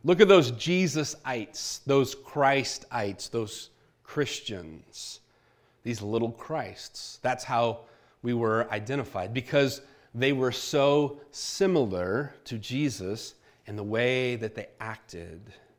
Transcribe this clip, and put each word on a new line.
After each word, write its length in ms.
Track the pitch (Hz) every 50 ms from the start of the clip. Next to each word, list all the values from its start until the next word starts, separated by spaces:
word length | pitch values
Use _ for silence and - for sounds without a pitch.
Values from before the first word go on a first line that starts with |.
| -
Look 160 | 156 180 170
at 80 | 214 190
those 240 | 196 180 143 120
Jesusites, 1300 | 120 110 - 160 180 185 185 160 127 156 147 - - - - 135 127 117 104 - - - - - - - -
those 300 | 135 139 139 131 - -
Christites, 1120 | - - - - 151 139 135 139 139 123 - - - - - - 120 104 101 92 - - -
those 420 | - 117 110 104 - - - - _ _ _ _ _ _
Christians, 1200 | _ - - 147 143 - - - - - 107 92 85 80 80 76 - _ - - - - - - _ _ _ _ _ _ _ _ _ _ _ _
these 180 | _ 117 117 98
little 320 | 101 104 110 113 117 113
Christs." 840 | 110 - - - 156 151 120 95 95 - - - _ - - - - -
That's 220 | - 123 127 127 -
how 360 | - 131 120 120 117 117 - - - - _ _ _ _ _
we 120 | - 120 120
were 340 | 117 117 110 110 113 117 -
identified, 600 | 110 107 107 127 135 143 117 - - 95 92 98 113
because 480 | 127 123 - - 143 139 135 - - - - - _ _ _ -
they 180 | 117 127 139
were 200 | 143 131 127 123
so 680 | 117 - - - - 147 139 143 143 151 147 135 143 - - -
similar 1040 | - - - - - - 196 190 180 156 127 104 95 90 90 92 101 127 151 139 - - _
to 140 | - 123 110
Jesus 760 | 101 - 123 139 151 139 110 107 92 95 107 113 - - - _ _ _ _ _ _
in 100 | - 104
the 80 | 104 101
way 500 | 104 107 113 120 127 127 127 127 123 123
that 180 | 110 110 107 -
they 140 | 110 98 - - _
acted. 720 | 110 110 110 - _ - - 85 85 87 80 87 107 - - - _ _ _